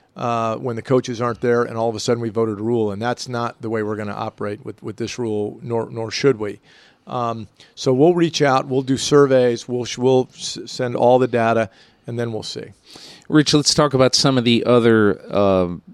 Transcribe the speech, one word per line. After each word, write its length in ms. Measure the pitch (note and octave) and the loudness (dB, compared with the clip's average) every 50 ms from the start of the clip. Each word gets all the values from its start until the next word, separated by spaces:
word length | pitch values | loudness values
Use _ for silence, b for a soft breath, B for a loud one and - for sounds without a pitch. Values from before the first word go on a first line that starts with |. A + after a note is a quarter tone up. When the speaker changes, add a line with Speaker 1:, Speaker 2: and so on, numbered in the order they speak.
| _ _ _ | _ _ _
Speaker 1:
uh, 420 | - B2 A#2+ A#2 A2+ A2+ A2+ A2 | -8 -6 -4 -4 -2 -2 -4 -4
when 180 | A#2 C3+ B2+ A#2 | -6 -8 -8 -8
the 80 | A2 - | -8 -2
coaches 380 | - C3 B2+ - B2+ A#2+ G#2+ | 2 2 2 2 0 -4 -4
aren't 200 | B2 A#2+ A2+ - | -4 -4 -4 -2
there 220 | B2 A#2+ A#2+ A#2+ A#2+ | 0 0 2 2 0
and 120 | A#2+ A#2 | -2 -4
all 140 | A2+ A2+ A#2 | -4 -4 -4
of 60 | A2 | -4
a 40 | G#2 | -4
sudden 220 | - B2+ A#2+ A#2 | -2 -2 -2 -2
we 80 | A#2 A2 | -4 -4
voted 300 | G2 A2+ A2+ A2 G#2 G2 | -2 -2 -2 -2 -4 -4
a 20 | |
rule, 300 | G#2+ A#2 A#2+ A2+ A2 G#2 | -4 -2 0 0 -2 -2
and 100 | G2 G2+ | -4 -4
that's 260 | A#2 A#2+ A#2+ - - | -4 -6 -6 -6 -8
not 320 | C3+ B2 A#2 A#2 A#2 - - | -8 -8 -6 -6 -8 -8 -10
the 80 | A#2+ A2 | -8 -6
way 120 | A2+ A2 | -6 -4
we're 140 | G#2 G#2 G#2+ | -4 -4 -6
gonna 180 | G#2 G#2 G2+ G2+ | -6 -8 -8 -8
operate 500 | G#2+ A2 A2 - - G#2 G#2 G#2+ B2 - | -8 -8 -10 -8 -8 -8 -8 -8 -10 -12
with, 200 | A2+ G#2 _ - | -16 -16 _ -14
with 140 | A#2 G#2 | -14 -10
this 200 | - A#2 G#2+ - | -8 -8 -8 -6
rule, 420 | - A#2+ A2 G#2+ G#2 G#2 A2+ - - - | -6 -6 -4 -4 -4 -4 -6 -8 -12 -8
nor, 260 | A#2+ A#2 A2+ A2+ - | -6 -4 -4 -4 -6
nor 220 | B2 A2+ A2+ A2 | -8 -10 -10 -8
should 260 | - - - C#3 B2+ | -4 0 2 2 2
we. 220 | G#2 G#2+ G#2 - - b b b b b b b b _ | 2 -2 -8 -8 -10 b b b b b b b b _
Um, 400 | - - B2+ A#2+ A#2 A2+ A2+ G#2 - _ b b b b | -10 -6 -4 -4 -4 -6 -8 -10 -14 _ b b b b
so 180 | - - C3+ | -2 0 2
we'll 220 | B2+ B2+ D3+ F3 F3 | 4 6 6 4 4
reach 260 | F3 E3+ D#3 - - D3 | 4 0 0 0 0 0
out, 240 | C#3 C3 C3+ C#3 | 2 2 0 0
we'll 160 | C#3 B2+ C3+ C3+ | -2 -2 -2 -2
do 120 | B2+ C3+ | -2 -2
surveys, 720 | A2+ - - D3 C#3+ C#3+ C3 C3 B2+ B2 B2 A#2+ A#2 - | -2 0 4 4 6 6 6 4 4 4 2 0 -2 -6
we'll, 180 | - B2 B2 A#2+ | -6 -6 -6 -6
sh-, 120 | - - | -8 -6
we'll 320 | B2 B2 C3 C3 B2+ B2+ - | 0 2 2 4 2 2 -2
s-, 280 | _ - - - - - G2 | _ -14 -12 -12 -10 -12 -14
send 280 | A#2+ - - B2+ A#2+ A#2+ | -12 -8 -6 -6 -4 -2
all 220 | - A#2+ A#2+ B2+ | 2 4 4 4
the 100 | B2+ B2+ | 4 4
data, 440 | A#2 A#2+ A#2 A2+ A2+ A2+ A2+ A2 - b b b b b b _ | 2 0 0 0 2 0 0 -2 -4 b b b b b b _
and 140 | - A#2 A#2 | -10 -8 -8
then 120 | A#2 A#2 | -6 -6
we'll 120 | A2 G#2 - | -8 -8 -10
see. 220 | - - - A2+ - - _ B B B B B B B B B - | -10 -12 -12 -14 -16 -18 _ B B B B B B B B B 2
Speaker 2:
Rich, 260 | D3 D3+ C#3 - - | 2 4 4 4 2
let's 180 | D3 C#3 - - | 2 2 2 2
talk 220 | - D3+ C#3+ - | 2 2 2 4
about 180 | B2+ C3 B2+ - | 4 4 4 4
some 240 | - - C#3 C3+ | 2 2 2 2
of 60 | B2+ A2+ | 2 4
the 200 | A#2+ A#2 A2+ - | 4 2 2 4
other, 540 | - B2 A#2+ A2+ A#2 A2+ A2 G#2 G2+ F2+ - - | 4 4 6 6 6 6 6 6 4 2 0 -6
uh, 420 | - - G2 G2+ G2 F#2+ F#2 F2+ F2 F2 - - - | -4 0 0 2 4 4 2 2 0 -4 -10 -14 -20